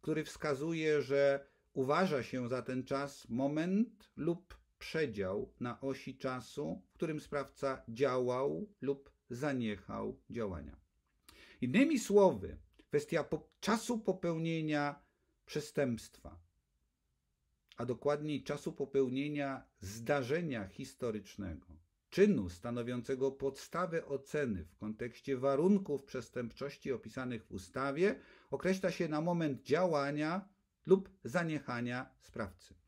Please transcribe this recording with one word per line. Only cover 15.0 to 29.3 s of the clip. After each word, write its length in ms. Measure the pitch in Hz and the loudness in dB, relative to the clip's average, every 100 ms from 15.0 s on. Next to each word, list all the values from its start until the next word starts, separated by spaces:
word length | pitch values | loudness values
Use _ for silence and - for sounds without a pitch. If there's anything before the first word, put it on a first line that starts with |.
| _ _ _ _ - | _ _ _ _ -6
przestępstwa, 920 | 151 - - 135 113 - - - - _ _ _ _ _ _ _ _ _ _ _ _ _ - | -6 -4 0 0 0 -6 -18 -18 -18 _ _ _ _ _ _ _ _ _ _ _ _ _ -8
a 100 | 120 | -4
dokładniej 560 | 113 143 147 151 143 | -2 0 0 -2 -4
czasu 300 | - 143 - | -4 -6 -6
popełnienia 920 | - 139 139 131 127 147 147 139 131 - _ | -6 0 2 2 2 -2 -2 -4 -6 -12 _
zdarzenia 880 | 98 110 113 143 123 156 170 120 95 | -12 -8 0 0 2 0 0 -4 -6
historycznego, 1000 | - 135 - 123 107 - - 95 76 - - _ _ _ | -10 -14 -6 -4 -4 -8 -10 -8 -8 -14 -20 _ _ _
czynu 380 | - 208 156 92 | 4 6 6 0
stanowiącego 840 | 87 120 120 120 123 117 135 135 | -6 -6 -4 -4 -4 -4 0 0
podstawę 720 | 135 139 135 - 170 180 165 - | 0 -4 -4 -8 -4 -2 -4 -2
oceny 580 | 139 - 151 139 95 | -6 -2 -2 0 -2
w 120 | 80 _ | -6 _
kontekście 600 | 104 107 120 - - 131 | -8 -6 -8 -8 -4 0
warunków 680 | 135 139 180 202 190 139 | 2 4 6 4 4 -4
przestępczości 880 | - 135 113 - 117 - 143 - - | -4 -10 -6 -6 -6 -6 -10 -8 -6
opisanych 540 | 117 110 131 127 117 - | -6 -6 -8 -6 -8 -8
w 60 | |
ustawie, 680 | 104 - 131 139 139 196 262 - - _ | -12 -8 -4 -2 2 2 0 -8 -20 _
określa 400 | 139 180 190 185 | -2 0 2 0
się 180 | - 170 | 0 0
na 120 | 151 | 0
moment 420 | 165 | 2